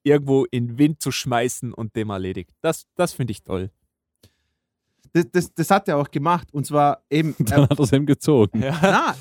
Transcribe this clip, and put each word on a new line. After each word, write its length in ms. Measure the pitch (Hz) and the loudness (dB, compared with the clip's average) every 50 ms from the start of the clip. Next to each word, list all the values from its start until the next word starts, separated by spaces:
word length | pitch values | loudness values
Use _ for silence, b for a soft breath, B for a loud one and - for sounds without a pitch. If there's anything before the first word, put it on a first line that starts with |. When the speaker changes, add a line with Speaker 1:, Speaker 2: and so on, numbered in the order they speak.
| _ | _
Speaker 1:
irgendwo 420 | 143 147 147 139 139 135 135 127 | 2 2 2 4 2 2 2 2
in 240 | - - 123 120 120 | 0 -2 -4 -4 -4
den 100 | 117 120 | 0 2
Wind 220 | 147 151 160 - | 2 2 2 -2
zu 120 | - 139 120 | -6 -6 -6
schmeißen 600 | - - 131 120 117 120 127 - - - 120 - | -6 -4 -2 -2 0 0 -2 -4 -6 -10 -10 -8
und 240 | - 113 104 - | -10 -10 -8 -6
dem 140 | 110 110 104 | -6 -6 -6
erledigt. 400 | 101 95 95 92 90 92 87 - _ _ | -6 -6 -6 -6 -6 -8 -10 -14 _ _
Das, 260 | - 160 160 - - _ _ | -4 -4 -4 -4 -10 _ _
das 200 | - 175 165 - | -4 -4 -4 -2
find 160 | - 131 104 | -6 -6 -6
ich 120 | 107 - - | -6 -10 -8
toll. 280 | - 95 90 92 95 - _ _ _ _ _ _ _ _ _ _ _ _ _ _ _ _ _ _ _ _ _ _ _ _ _ _ _ _ | -8 -6 -6 -6 -8 -12 _ _ _ _ _ _ _ _ _ _ _ _ _ _ _ _ _ _ _ _ _ _ _ _ _ _ _ _
Speaker 2:
Das, 160 | 170 170 120 | -2 -2 0
das, 240 | - 180 175 - - | -2 -2 -2 -2 -4
das 160 | - 160 - | -6 0 2
hat 180 | 196 202 - - | 2 2 2 0
er 80 | 156 | -2
auch 140 | 143 143 - | -2 -2 -4
gemacht. 380 | - 147 139 165 175 165 - - - | -6 -4 -2 0 -2 -2 -4 -8 -8
Und 140 | 147 139 | -8 -6
zwar 360 | - 143 147 147 143 139 - _ _ | -2 0 2 2 2 0 -2 _ _
eben, 260 | 143 151 160 156 131 | -2 -2 -2 -2 -2
Speaker 3:
<laughs> 20 | - | -4
Dann 220 | 143 107 - 147 143 | -2 2 4 4 4
Speaker 2:
er 60 | - | 4
Speaker 3:
hat 80 | 151 151 | 2 0
er's 140 | 147 104 139 | 2 2 2
ihm 120 | 135 147 | 0 2
gezogen. 580 | 143 139 - - - 151 123 107 101 - 110 120 | 2 0 0 2 2 4 4 4 4 2 -2 -2
Speaker 1:
Ja. 160 | 135 160 160 175 | -2 -2 0 2
Speaker 2:
Na, 320 | 190 196 233 330 269 - - | 2 4 2 2 0 -4 -2